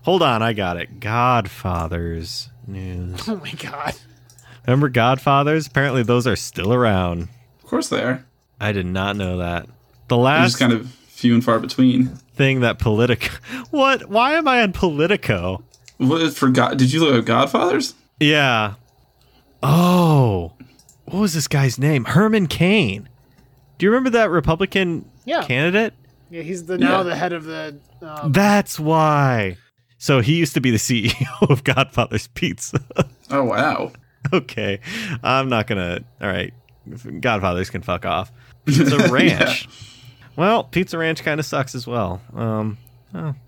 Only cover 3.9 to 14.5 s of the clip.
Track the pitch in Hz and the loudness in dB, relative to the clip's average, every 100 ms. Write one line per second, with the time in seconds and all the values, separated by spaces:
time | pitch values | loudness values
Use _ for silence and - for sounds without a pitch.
3.9 | - - _ _ - - - - 131 143 | -10 -20 _ _ -20 -20 -10 0 2 2
4.9 | 123 120 131 - 139 143 160 143 - 143 | 2 2 2 2 2 2 0 -2 -2 0
5.9 | 127 113 123 120 92 - - 92 123 120 | 0 2 2 2 -2 -4 -6 0 2 2
6.9 | 95 90 87 85 - _ _ - - - | 2 0 -4 -8 -14 _ _ -6 -6 -2
7.9 | 226 117 131 - _ _ _ 107 101 90 | -2 -2 -4 -10 _ _ _ -4 -2 -4
8.9 | 92 98 101 92 90 87 87 - _ _ | -2 -2 -2 -4 -4 -4 -6 -8 _ _
9.9 | _ - 123 127 151 131 120 123 113 117 | _ -2 2 4 4 2 2 0 0 -4
10.9 | - _ - 120 117 120 113 - - 127 | -18 _ -2 2 2 2 0 -2 2 2
11.9 | 127 127 - _ - 135 131 120 98 117 | 4 0 -4 _ 0 0 2 0 0 0
12.9 | 107 120 120 - - - 262 240 302 269 | 2 2 0 -4 -10 -14 -14 -4 0 2
13.9 | 262 - 208 254 320 302 | 2 0 0 2 2 2